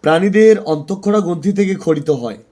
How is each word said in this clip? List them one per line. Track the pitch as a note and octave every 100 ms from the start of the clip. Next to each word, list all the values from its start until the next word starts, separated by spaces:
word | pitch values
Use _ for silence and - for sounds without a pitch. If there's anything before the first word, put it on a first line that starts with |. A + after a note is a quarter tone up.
প্রাণীদেহের | D3+ D#3+ G3 G3 A3 G#3
অন্তঃক্ষরা | - D3+ C#3+ G3 G3+ G#3
গ্রন্থি | F3 E3+ E3+
থেকে | G3 G3 F#3+
ক্ষরিত | - D3+ C#3+
হয় | C#3+ A#2+ G2+ _